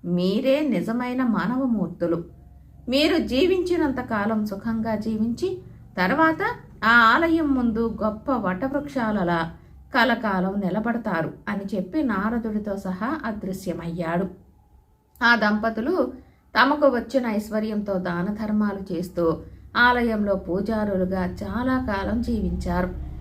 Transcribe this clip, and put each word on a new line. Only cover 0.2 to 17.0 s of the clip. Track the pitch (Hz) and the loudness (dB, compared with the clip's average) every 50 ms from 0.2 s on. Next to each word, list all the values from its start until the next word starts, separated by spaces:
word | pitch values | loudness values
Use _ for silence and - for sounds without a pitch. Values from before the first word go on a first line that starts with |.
| 180 190 202 220 262 262 262 294 311 294 | 2 2 2 2 2 4 2 4 2 2
నిజమైన | 233 175 170 - 226 240 247 247 247 254 262 | 0 0 0 -2 -2 -2 -2 -4 -2 0 0
మానవమూర్తులు. | 240 208 180 165 185 247 262 277 254 233 208 180 165 - - 175 165 170 170 170 - - - - - - - - - - - - - | 2 2 0 0 0 0 0 0 0 0 0 0 -2 -2 -4 -2 -2 -2 -2 -4 -8 -14 -20 -20 -20 -20 -20 -20 -20 -20 -16 -8 -2
మీరు | 247 277 302 320 330 330 | 0 2 2 4 2 2
జీవించినంత | 226 202 226 262 370 349 381 370 330 349 349 339 320 269 254 262 | 0 0 2 2 4 4 2 2 2 0 0 0 0 0 0 -2
కాలం | 233 - 233 208 202 220 226 214 214 | -4 -4 -2 -2 0 0 0 0 -2
సుఖంగా | 208 196 202 - 226 226 226 220 226 220 | -4 -6 -6 -4 -4 -4 -2 -2 -2 -2
జీవించి, | 208 214 220 220 214 214 233 233 - - 381 370 349 - - - - - - - - | -2 -2 -4 -2 0 0 -2 -2 -2 -2 -4 -4 -4 -10 -16 -20 -20 -20 -14 -2 0
తర్వాత | 180 185 254 294 320 320 320 320 392 453 494 - - - - - - | 0 2 4 4 4 4 4 2 -2 -4 -4 -6 -10 -20 -14 -2 2
ఆ | 220 233 240 233 226 233 | 6 6 8 8 8 6
ఆలయం | 320 339 330 320 330 320 285 269 | 6 4 4 2 2 2 2 2
ముందు | 262 247 233 214 226 233 226 - - - | 2 2 2 2 2 0 -2 -2 -2 -2
గొప్ప | 214 208 - - - | -2 -2 -4 -4 -2
వటవృక్షాలలా | 269 240 208 180 185 185 269 262 277 285 285 - - 269 233 220 214 202 180 170 175 165 165 165 - - - - - - - - - | -2 0 0 0 -2 0 -2 -2 -2 -2 -4 -2 -4 -2 0 0 0 0 2 2 2 0 0 -2 -6 -14 -20 -20 -20 -20 -20 -4 2
కలకాలం | 262 233 254 233 226 - 214 190 185 180 190 196 208 | 2 4 4 2 2 0 0 0 0 0 0 0 0
నిలబడతారు," | 196 180 175 214 214 233 233 233 - 220 180 165 160 - - - - - | -2 0 -2 0 -2 -2 -4 -2 -2 -2 -2 -2 -2 -2 -6 -10 -8 -6
అని | 208 196 196 196 - | -6 -6 -6 -4 -4
చెప్పి | 196 180 - - 311 294 | -4 -6 -4 -2 -2 0
నారదుడితో | 254 208 190 196 220 240 233 226 226 208 214 208 214 196 196 | 0 0 0 0 -2 -2 -2 -4 -2 -4 -4 -4 -4 -6 -6
సహా | - 190 185 - 214 247 311 320 - | -4 -6 -6 -4 -4 -4 -4 -4 -4
అదృశ్యమయ్యాడు. | 226 208 - - 190 185 185 - 185 165 - 170 170 160 175 170 160 170 180 196 - - - - - - _ _ _ _ - _ _ _ _ _ _ _ - 247 | -6 -6 -6 -6 -6 -8 -6 -6 -6 -6 -6 -6 -8 -6 -4 -4 -2 0 -2 -2 -2 -6 -14 -20 -20 -20 _ _ _ _ -20 _ _ _ _ _ _ _ 2 4
ఆ | 233 233 | 4 4
దంపతులు | 233 220 208 208 214 220 226 220 220 220 277 370 359 269 - - - - - _ _ _ _ _ 220 | 6 4 2 2 2 0 -2 -2 -2 -2 0 2 2 0 0 -2 -12 -18 -20 _ _ _ _ _ 4
తమకు | 240 269 294 294 294 277 | 4 4 4 4 4 4
వచ్చిన | 247 240 | 4 4